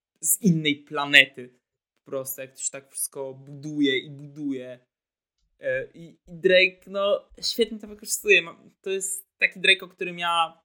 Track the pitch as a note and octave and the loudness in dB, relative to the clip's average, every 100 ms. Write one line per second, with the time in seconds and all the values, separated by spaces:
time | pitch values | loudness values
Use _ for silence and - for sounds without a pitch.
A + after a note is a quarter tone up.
0 | _ _ - - G3+ D#3+ D3+ D3 - D3+ | _ _ -2 2 2 4 0 -2 -6 -6
1 | C#3+ C#3+ C3+ C3 B2 _ _ _ _ _ | 6 6 6 -2 -18 _ _ _ _ _
2 | C#3 C3+ B2+ - C3+ - - C#3 C3+ - | -10 -8 -8 -12 -14 -10 -10 -10 _ -10
3 | - C#3+ C3+ C3 C#3 C#3+ D3+ D3 C#3 C3 | -10 -8 -12 -12 -18 -14 -8 2 2 2
4 | D#3 C#3 D3 D3 C#3+ B2+ B2+ A#2+ _ _ | -4 -16 -16 -10 -6 -6 -10 -18 _ _
5 | _ _ _ _ _ _ C#3 C3 - E3 | _ _ _ _ _ _ -6 -4 -6 -16
6 | E3 E3 - E3+ F#3 F#3 F#3 F3+ F#3 G3 | -20 _ -20 -2 4 6 4 -2 -10 -4
7 | G3+ G3 _ - - - A3 G#3+ G#3 G#3 | -2 -2 _ -8 -6 -2 -2 -4 -16 -18
8 | - - G#3 F3+ E3 - - _ G3 F#3+ | -8 -6 4 4 4 -16 -20 _ -6 -6
9 | - - _ - F#3+ F#3 F#3 F#3 F3+ - | -6 -8 _ -2 -2 2 2 2 0 -10
10 | F3+ F3 E3+ E3+ D#3+ - | -10 -4 -2 0 0 -4